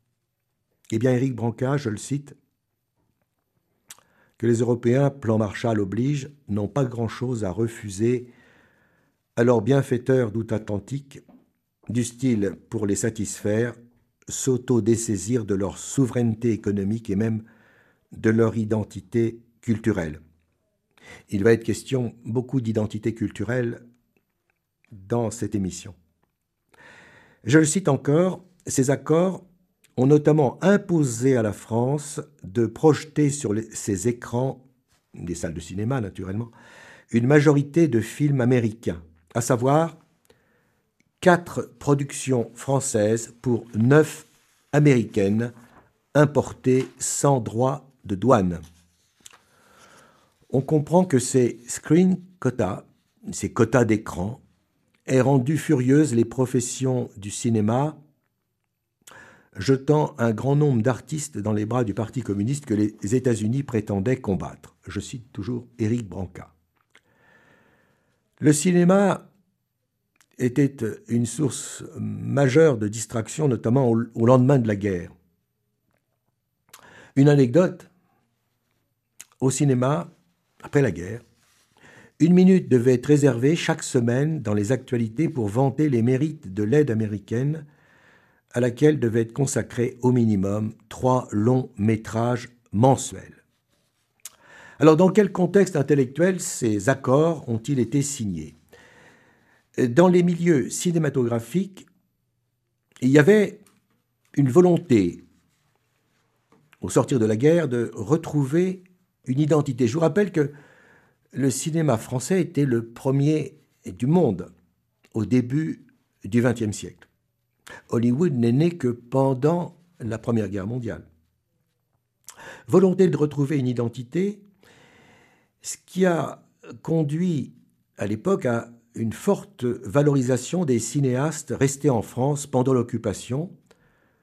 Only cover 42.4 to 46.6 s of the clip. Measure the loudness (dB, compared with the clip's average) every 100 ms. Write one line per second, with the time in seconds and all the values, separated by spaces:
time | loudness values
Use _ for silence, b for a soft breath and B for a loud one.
42.4 | -2 -8 -4 -2 0 0 2 0 -4 -8
43.4 | -4 -4 -4 0 4 6 4 -2 -20 _
44.4 | _ _ _ 2 4 4 2 0 0 0
45.4 | -4 B B B B _ _ 2 2 2
46.4 | -2 -4